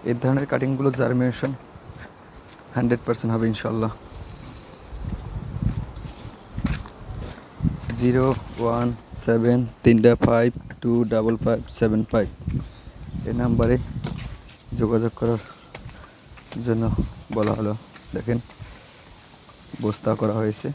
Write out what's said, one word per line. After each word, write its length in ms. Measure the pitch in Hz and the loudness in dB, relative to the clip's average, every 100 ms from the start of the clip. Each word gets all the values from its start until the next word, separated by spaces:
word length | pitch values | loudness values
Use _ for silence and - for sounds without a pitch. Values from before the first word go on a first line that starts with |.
| 110 | -2
এই 60 | 120 | 0
ধরনের 240 | 131 139 139 | 2 2 2
কাটিংগুলো 360 | 127 135 131 139 127 | 0 0 2 2 2
জার্মিনেশন 520 | 120 123 127 117 139 131 - - - - - - - - - - - - | 2 2 2 0 -4 -6 -12 -18 -18 -16 -18 -20 -20 -20 -20 -20 -6 0
হান্ড্রেড 240 | 120 120 - | 2 2 0
পার্সেন্ট 240 | 117 113 | -2 0
হবে 120 | 113 113 | 2 2
ইনশাল্লাহ। 400 | 110 110 113 110 - - - - - - - - - - - - - - - - - - - - - - - - - - - - - - - - - - - - - - - - 117 | 0 -2 0 -2 -4 -14 -14 -14 -14 -16 -16 -18 -20 -14 -10 -8 -8 -10 -10 -10 -2 -2 -2 -8 -12 -14 -14 -16 -16 -12 -6 -4 -4 -6 -14 -12 -10 -10 -12 -18 -4 -2 -2 -6 0
জিরো 260 | 123 127 131 117 - - | 2 4 4 2 -4 -2
ওয়ান 280 | 117 117 120 117 - - | 0 2 0 -2 -8 -2
সেভেন 340 | - 113 117 123 120 - | 2 4 6 4 2 4
তিনটা 280 | 123 117 117 117 - | 8 10 8 8 6
ফাইভ 240 | 117 120 - - - | 6 4 0 -14 -6
টু 100 | 120 117 113 | 0 2 2
ডাবল 220 | 110 110 113 | 2 2 2
ফাইভ 160 | 117 117 - - | 2 0 -2 0
সেভেন 220 | 113 107 110 | 2 2 2
ফাইভ 160 | 113 95 - - - - - - - - - - | 2 0 -4 -4 -4 -4 -14 -18 -16 -10 -6 -4
এই 60 | 117 | 0
নাম্বারে 340 | 120 117 117 123 - - - - - - - - - 120 | 2 4 4 4 0 -6 -6 -8 -10 -12 -18 -20 -8 0
যোগাযোগ 320 | 113 113 117 - | 2 4 2 0
করার 220 | 117 113 - - - - - - - - - - - - 120 | 0 0 -4 -20 -18 -16 -16 -16 -20 -20 -20 -20 -14 -6 -2
জন্য 180 | 113 113 - - - - 110 | 0 2 0 -2 -6 -6 0
বলা 160 | 107 107 | 0 2
হলো। 140 | 104 107 - - - - | -2 -4 -10 -20 -8 -6
দেখেন, 220 | 110 120 - - - - - - - - - - - - - - | -2 -2 -4 -18 -18 -18 -20 -20 -20 -20 -20 -20 -20 -20 -18 -4
বস্তা 260 | 113 - - 110 | -2 0 0 0
করা 140 | 110 107 | 0 0
হয়েছে 280 | 110 107 131 | 0 -2 -6